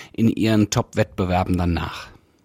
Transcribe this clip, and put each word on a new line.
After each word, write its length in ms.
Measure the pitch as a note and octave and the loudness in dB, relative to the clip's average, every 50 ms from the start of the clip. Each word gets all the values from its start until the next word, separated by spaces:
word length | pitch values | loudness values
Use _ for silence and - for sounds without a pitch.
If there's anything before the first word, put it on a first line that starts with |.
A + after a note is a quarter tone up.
| - - | -20 -14
in 180 | - - A2+ A2+ | -4 0 2 2
ihren 400 | - - G2 A2 A2 G#2+ G#2 - | 2 2 2 2 4 4 2 2
Top-Wettbewerben 880 | - B2 A2+ - - G#2+ G#2+ - - - G2 F2+ F2+ F2+ F#2 F2+ F#2 F2 | 2 -2 -2 -2 -2 -2 -2 -2 -2 -4 -2 0 0 0 0 0 0 0
dann 160 | F2 F2 E2+ | 0 0 0
nach. 360 | D#2 D#2+ E2 - - - - - - _ _ _ _ - | -2 -4 -6 -8 -12 -16 -16 -20 -20 _ _ _ _ 0